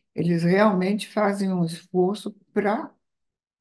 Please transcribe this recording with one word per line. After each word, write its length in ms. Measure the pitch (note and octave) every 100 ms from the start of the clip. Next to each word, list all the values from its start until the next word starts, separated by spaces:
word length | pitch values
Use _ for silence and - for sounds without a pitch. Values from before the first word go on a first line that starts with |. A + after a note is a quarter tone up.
| _ -
eles 280 | E3+ E3+
realmente 640 | E3+ F#3+ G#3+ F3+ F#3 G#3 -
fazem 440 | G#3 G3+ G3 F#3+
um 100 | F3+
esforço 720 | E3 - - F3+ F3+ G#3+ G#3+ - _
pra 380 | G#3 G3+ A#3+ E4+ _ _ _ _ _ _ _